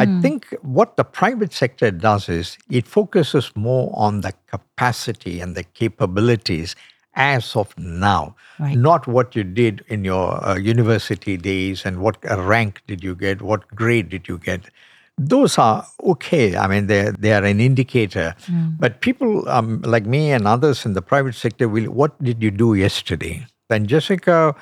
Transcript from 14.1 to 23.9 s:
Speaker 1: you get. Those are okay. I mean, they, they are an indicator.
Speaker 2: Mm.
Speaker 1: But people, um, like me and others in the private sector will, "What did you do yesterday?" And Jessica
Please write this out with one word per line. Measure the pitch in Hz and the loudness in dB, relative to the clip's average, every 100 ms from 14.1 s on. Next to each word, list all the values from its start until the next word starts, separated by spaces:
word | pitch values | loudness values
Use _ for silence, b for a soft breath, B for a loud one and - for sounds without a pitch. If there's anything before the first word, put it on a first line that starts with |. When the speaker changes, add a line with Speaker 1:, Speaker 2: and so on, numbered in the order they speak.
| 90 - | -10 -8
Speaker 1:
you | 87 | -8
get. | - 90 - b b b b - | -6 -6 -8 b b b b -4
Those | 139 269 247 - | 2 4 4 6
are | 120 110 - - | 4 4 -2 -4
okay. | - 175 - 170 104 92 | 0 0 0 2 2 2
I | 98 | 2
mean, | 101 101 | 2 2
they, | 101 104 98 | 2 2 0
they | 107 | 2
are | 104 | 4
an | 101 101 | 4 4
indicator. | 127 131 127 123 104 98 82 - - | 4 2 2 0 0 -2 -4 -6 -4
Speaker 2:
Mm. | 170 160 160 | -2 -2 0
Speaker 1:
But | 135 - | -2 0
people, | 247 254 247 208 - | -4 -2 -2 -2 0
um, | 131 113 110 | 0 0 -2
like | 117 117 104 | 0 0 0
me | 139 151 | 0 0
and | 127 101 | 2 2
others | 120 151 123 117 | 2 2 0 -2
in | |
the | 92 | -4
private | - 139 135 | 0 0 0
sector | 117 117 - 117 | -4 -6 -2 0
will, | 110 107 | 0 -2
"What | 120 151 - | 0 0 0
did | 127 113 | -4 0
you | 110 | -2
do | 104 120 | 2 2
yesterday?" | 101 98 - - 80 82 - - _ - | 4 2 0 -6 -6 -6 -10 -14 _ -2
And | 110 | -2
Jessica | 104 | 2